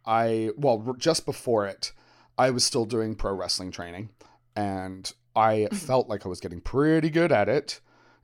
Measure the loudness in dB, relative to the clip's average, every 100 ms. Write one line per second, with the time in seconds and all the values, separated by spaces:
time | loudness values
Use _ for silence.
0 | 0 2 2 2 -2 0 2 2 -2 -2
1 | 0 0 -2 -6 0 2 0 -4 -12 -12
2 | _ _ _ 2 2 2 0 0 0 -2
3 | -2 -2 -4 -4 -4 -4 -6 -10 -12 -12
4 | -14 -18 -20 _ _ -6 -4 -4 -6 -10
5 | -14 -16 _ 2 4 4 0 -2 0 0
6 | 0 -4 -6 -8 -8 -10 -4 2 4 4
7 | 2 2 4 4 4 2 -2 -10 _ _
8 | _ _